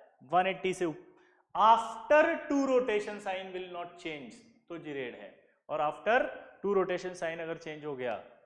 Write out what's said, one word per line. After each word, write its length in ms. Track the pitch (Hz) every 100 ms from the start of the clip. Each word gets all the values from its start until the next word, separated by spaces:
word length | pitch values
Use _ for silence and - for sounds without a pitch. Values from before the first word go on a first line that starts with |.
| - _ 131
वन 160 | 170 185
एटी 280 | 185 190
से 100 | -
ऊपर। 280 | 247 - - - _ _ _
After 680 | 170 214 226 - - - 302 330 320
two 180 | - 285 269
rotation 520 | 254 233 208 208 208
sign 320 | 196 185 190
will 140 | 185 185
not 180 | 175 175 -
change, 340 | 165 151 120 104 - _ -
तो 100 | 165
जीरेड 360 | 151 139 123 110
है, 120 | 98 - _ _ -
और 120 | 151
after 340 | 151 - 202 247 294 - - -
two 120 | 196
rotation 400 | 196 175 175 185 180
sign 240 | 165 165
अगर 160 | 165 160
change 260 | 160 151
हो 100 | 147 131
गया 200 | 123 101 - -